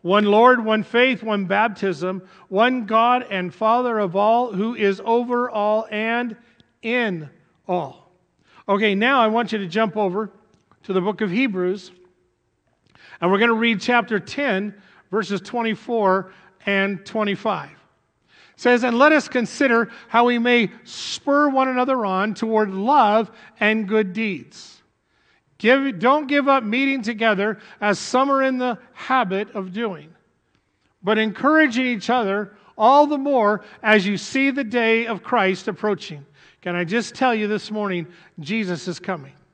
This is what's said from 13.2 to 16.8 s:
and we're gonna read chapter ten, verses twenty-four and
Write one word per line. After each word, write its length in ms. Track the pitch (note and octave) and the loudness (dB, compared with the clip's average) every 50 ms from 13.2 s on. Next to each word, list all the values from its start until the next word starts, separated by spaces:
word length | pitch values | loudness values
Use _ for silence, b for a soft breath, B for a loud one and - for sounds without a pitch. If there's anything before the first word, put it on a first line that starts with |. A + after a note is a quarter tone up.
and 100 | E3+ F3 | 0 0
we're 80 | F#3+ G3 | 2 2
gonna 160 | A3+ A#3+ A#3 | 2 2 2
read 260 | A3 A#3 A#3 A3+ F#3+ | 2 2 0 0 0
chapter 380 | - - B3 A#3+ A3+ - A3+ G3+ | 0 2 2 2 2 0 -4 -6
ten, 560 | - - - - C#4+ C4+ G#3 F#3+ G3+ G#3 G3+ b b b b b b b - | -4 -6 -8 -4 -2 -2 -2 -2 -4 -6 -10 b b b b b b b -4
verses 280 | G#3+ G3+ E3+ G3+ F#3 | -4 -4 -4 -6 -8
twenty-four 920 | - - - A#3+ A3+ A3+ G#3+ - - - A#3+ A3+ G#3 F#3+ F#3 G3 F#3 B B B B B B B - | -8 -8 -6 -4 -4 -4 -4 -6 -6 -4 -2 0 2 4 2 2 0 B B B B B B B -4
and 380 | - G3+ G3 | -2 0 0